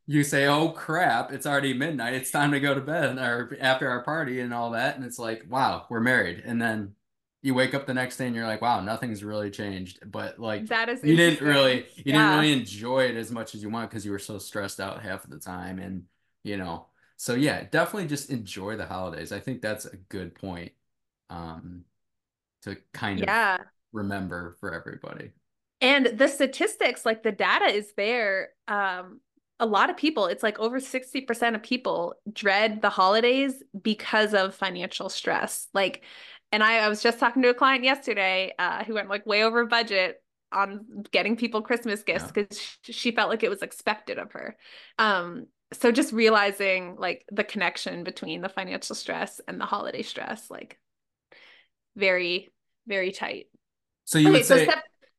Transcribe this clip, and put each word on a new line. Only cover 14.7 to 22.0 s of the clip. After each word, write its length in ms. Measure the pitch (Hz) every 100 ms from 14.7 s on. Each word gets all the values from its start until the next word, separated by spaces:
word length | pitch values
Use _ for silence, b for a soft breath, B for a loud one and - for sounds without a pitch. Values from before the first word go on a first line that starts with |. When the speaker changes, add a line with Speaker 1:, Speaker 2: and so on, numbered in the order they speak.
| -
Speaker 1:
out 220 | 95 -
half 220 | 104 98
of 60 | -
the 80 | 71
time. 400 | 95 90 92 92
And, 280 | 92 92 87 _ _ _
you 140 | 104 98
know, 300 | 90 82 - _ _ -
so 180 | -
yeah, 280 | 123 143 92
definitely 440 | 92 156 180 214 160
just 220 | 147 -
enjoy 460 | 123 101 98 98 110
the 100 | 92
holidays. 460 | 92 92 78 82
I 80 | 101
think 220 | 135 120
that's 240 | 107 107 -
a 100 | 92
good 380 | 92 98 87
point, 380 | - 95 87 87 - _ _ _ _ -
um, 540 | 85 82 82 90 90 87 _